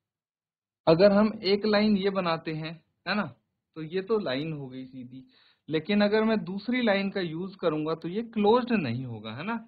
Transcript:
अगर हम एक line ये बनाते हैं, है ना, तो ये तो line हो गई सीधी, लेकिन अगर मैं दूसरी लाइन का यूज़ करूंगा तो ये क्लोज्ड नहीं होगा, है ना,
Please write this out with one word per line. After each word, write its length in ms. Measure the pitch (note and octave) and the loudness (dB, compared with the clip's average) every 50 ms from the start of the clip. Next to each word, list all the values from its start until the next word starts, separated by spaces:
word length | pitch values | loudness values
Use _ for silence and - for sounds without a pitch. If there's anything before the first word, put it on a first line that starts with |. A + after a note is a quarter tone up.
| _ _ _ _ _ _ _ _ _ _ _ _ _ _ _ _ _ | _ _ _ _ _ _ _ _ _ _ _ _ _ _ _ _ _
अगर 260 | - E3 E3 G3 G#3 G3 | 4 6 8 6 6 6
हम 260 | G3+ G#3+ A3 G#3 - - | 6 4 2 0 -2 0
एक 220 | F3+ G3+ G#3 G#3 | 0 0 2 2
line 300 | A3 G#3 G3+ G#3+ G#3+ G#3 | 2 2 4 4 4 4
ये 140 | F#3+ F#3+ G3+ G3 | 2 2 0 0
बनाते 420 | F#3+ F3+ E3+ E3 D#3+ E3 E3 D#3+ | 0 0 0 -2 -2 -4 -6 -6
हैं, 260 | D#3 D#3+ D#3 E3+ D#3+ _ _ _ _ _ E3+ | -6 -6 -8 -10 -14 _ _ _ _ _ -4
है 60 | G3 | -2
ना, 120 | G#3+ F#3+ D3 - - _ _ _ _ _ _ _ | -2 -4 -4 -8 -16 _ _ _ _ _ _ _
तो 60 | D#3+ D#3 | -12 -10
ये 180 | D#3 D#3+ F#3+ F#3 | -6 -6 -6 -2
तो 160 | F#3+ A#3 G#3+ | 0 0 0
line 320 | F#3+ C#3+ B2+ C3+ D3+ E3 D#3 | 0 0 -2 -2 -2 -4 -6
हो 160 | D3 C#3 B2+ | -8 -8 -10
गई 160 | B2+ C3 C3 | -12 -14 -14
सीधी, 400 | B2+ - C3 B2 B2 B2+ C3 - - _ _ _ _ _ _ _ - | -14 -14 -16 -16 -14 -16 -18 -20 -20 _ _ _ _ _ _ _ -4
लेकिन 320 | D3+ D#3 D#3 G3+ G3+ G#3 G#3 | -4 -4 -2 0 2 2 4
अगर 220 | G#3 G#3 G#3+ A3 | 4 4 2 2
मैं 120 | A3 A3 G#3+ F3 | 2 2 0 -2
दूसरी 360 | D#3+ F#3+ G3+ - - A#3+ B3+ A#3+ | -4 -8 -6 -4 -4 -2 0 2
लाइन 280 | A3 G3 G3 G3 G3 | 2 2 2 0 -2
का 100 | F#3+ G3+ | -4 -4
यूज़ 360 | F#3 F3 D#3 D#3+ F#3+ G3 F#3 | -6 -4 -6 -6 -8 -10 -8
करूंगा 380 | - - E3+ D3+ D#3 D3+ D#3+ E3 | -4 -2 -2 -2 -2 -2 -4 -4
तो 140 | D#3+ - E3 | -6 -6 -6
ये 140 | F3 G#3+ A#3+ A3+ A#3 | -6 -6 -6 -4 -2
क्लोज्ड 380 | G#3+ G3+ G3+ A3+ B3 A#3+ A#3+ A#3+ | 2 4 4 4 4 2 2 0
नहीं 320 | G3+ D#3+ A#2+ A2+ B2 C3 | 0 0 -2 -4 -4 -6
होगा, 280 | B2 A#2 A2 G#2 A2 G#2+ | -8 -10 -10 -10 -10 -10
है 100 | B2+ E3 | -8 -8
ना, 200 | G#3 A#3 A3+ A3+ | -8 -8 -8 -10